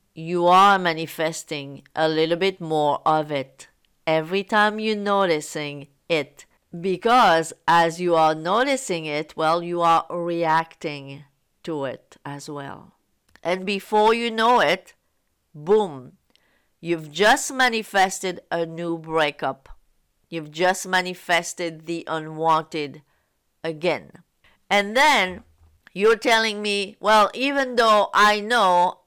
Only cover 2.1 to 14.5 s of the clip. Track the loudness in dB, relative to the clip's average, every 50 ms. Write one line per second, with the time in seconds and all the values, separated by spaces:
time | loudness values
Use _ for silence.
2.1 | 2 0 0 0 0 0 0 -2 -2 -4 -8 -4 -2 0 0 0 0 0 0 0
3.1 | 0 0 0 -2 -6 -6 -6 -8 _ _ -20 _ _ _ _ _ _ _ -2 0
4.1 | 0 0 0 0 -4 -4 -2 0 2 2 2 2 0 -2 -4 -2 -2 -2 0 0
5.1 | 2 2 2 2 0 -2 -2 -8 -10 -8 -8 -8 -10 -12 -16 _ _ _ _ -2
6.1 | -2 -2 -2 -6 _ -20 -20 _ _ _ _ _ -14 -8 -4 -4 -4 -2 0 2
7.1 | 4 6 6 6 4 2 0 -4 -10 _ 0 2 4 4 4 2 0 -2 0 2
8.1 | 4 4 4 4 2 0 -2 -2 0 0 0 0 -2 -4 -4 -6 -6 -6 -6 -6
9.1 | -6 -6 -6 -6 -6 -2 0 0 0 0 -2 -4 -4 0 2 4 4 2 0 -2
10.1 | -8 -8 -6 -4 -4 -2 0 2 0 0 0 -4 -12 _ -10 -10 -10 -10 -14 -16
11.1 | -18 -18 -20 _ _ _ _ _ _ _ -10 -8 -8 -6 -6 -8 -8 -12 _ _
12.1 | -20 _ -14 -14 -14 -12 -14 -14 -14 -12 -12 -14 -16 -18 -20 -20 _ _ _ _
13.1 | _ _ _ _ _ _ -4 -4 -2 -2 -2 -4 -4 -4 -4 0 2 4 4 4
14.1 | 4 2 0 -4 -2 0 2 4